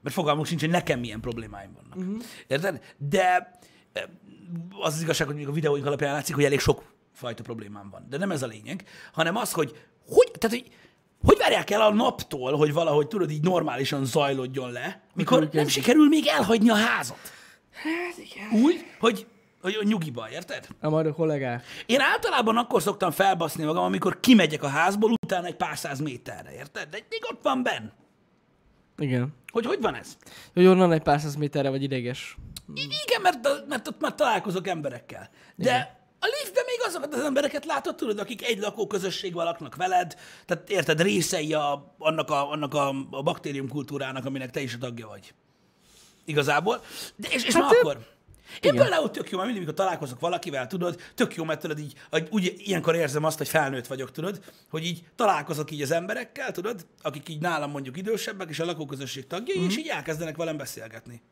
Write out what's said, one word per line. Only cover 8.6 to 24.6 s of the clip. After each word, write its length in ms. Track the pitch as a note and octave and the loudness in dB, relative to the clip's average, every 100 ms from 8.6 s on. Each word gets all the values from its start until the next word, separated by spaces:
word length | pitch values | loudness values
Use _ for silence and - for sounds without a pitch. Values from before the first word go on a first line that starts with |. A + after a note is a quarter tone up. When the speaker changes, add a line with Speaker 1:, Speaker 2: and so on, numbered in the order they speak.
| A2 F#3 - - - | -10 -12 -12 -20 -10
Speaker 1:
hanem 220 | - E3 G#3 | -2 0 0
az, 160 | A3 | -2
hogy, 200 | - - - - _ - | 0 -2 -4 -20 _ 4
hogy, 240 | B3+ B4 - | 6 6 4
tehát, 180 | A#3 A#3+ | 0 0
hogy, 140 | - - - _ _ _ | -6 -20 -20 _ _ _
hogy 140 | - G#4 | 6 8
várják 320 | E4 A3 - | 6 2 2
el 120 | G#3 | 4
a 120 | G#3+ | 6
naptól, 640 | G#3+ B3+ - - C#3+ B2+ D3 | 6 2 0 -10 -4 0 4
hogy 160 | D3+ | 4
valahogy, 340 | D3 E3 D3 D3+ | 4 4 4 2
tudod, 220 | G#3 D#3 | 0 -2
így 120 | D3+ | 2
normálisan 640 | E3+ F3 D3+ B2 C#3 C#3+ C3 | 2 4 2 -2 -2 0 0
zajlodjon 680 | D#3 C#3+ C#3 B2+ C3 B2 | 2 2 0 -4 -6 -6
le, 100 | A#2+ | -6
mikor 220 | D#3 F#3+ _ | -8 -10 _
Speaker 2:
Mikor 260 | E3+ E3 E3 | -4 4 6
Speaker 1:
nem 100 | D3+ | 6
Speaker 2:
kezdjük. 200 | D3+ D3 C3+ | 2 2 2
Speaker 1:
sikerül 240 | E3+ D4+ D4 | 6 8 8
még 200 | D#4 B3 | 8 4
elhagyni 420 | D4+ G3+ A3+ A3+ | 2 4 6 6
a 60 | G#3 | 6
házat? 420 | A#3 A3 B2 - - - - - _ | 4 0 -4 -10 -18 -20 -20 -20 _
Speaker 2:
Hát 460 | - D#4 E4+ F4 - | -10 -6 -4 -6 -10
igen. 460 | - - G#3 A3 | -16 -14 0 4
Speaker 1:
Úgy, 220 | C#4 F#4 - - | 6 4 -6 0
hogy, 260 | A3+ G#3+ - _ _ _ | 0 0 -10 _ _ _
hogy 160 | F3+ G#3+ | -4 0
nyugiba, 460 | G#3 G#3+ D#3 A#2 A2 | 0 0 -2 -8 -10
érted? 360 | C#3+ F3+ - - - | -12 -10 -12 -12 -6
Speaker 2:
Na 80 | D3+ | 0
majd 160 | D#3 D#3+ | 2 0
a 80 | |
kollégák. 500 | D3 D#3+ C#3+ C3 A#2+ - - - | 0 0 0 -4 -6 -10 -16 0
Speaker 1:
Én 140 | B3+ | 2
általában 580 | C#4+ A4+ A4 D4 A3 A3+ | 4 2 0 2 2 2
akkor 240 | A#3+ A3 | 2 0
szoktam 300 | G#3 G3+ F3+ | 0 0 -2
felbaszni 520 | - G3 F3+ D#3+ - | 2 2 2 -2 -2
magam, 200 | D3+ E3+ | -2 0
amikor 360 | F3+ F#3+ F#3 - | 0 2 0 2
kimegyek 440 | - A#3 D#3+ D3+ | 6 6 6 0